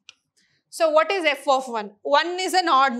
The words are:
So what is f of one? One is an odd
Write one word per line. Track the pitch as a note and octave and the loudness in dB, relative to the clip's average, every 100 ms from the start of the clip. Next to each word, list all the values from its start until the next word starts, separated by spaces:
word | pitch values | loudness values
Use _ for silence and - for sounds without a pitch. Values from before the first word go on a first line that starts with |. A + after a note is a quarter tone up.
| _ - _ _ _ _ _ - | _ -20 _ _ _ _ _ -4
So | E4 | 0
what | D4+ D#4+ | 2 2
is | G4 | 0
f | D#4+ C#4+ D4 | -2 -2 0
of | C4 C4 | -2 -2
one? | A3+ G#3 - | -8 -10 -10
One | - C#4+ E4 F4+ | 0 0 0 -4
is | F#4 | -2
an | F4+ E4+ | 0 2
odd | C4+ C4+ A#3+ | 2 2 0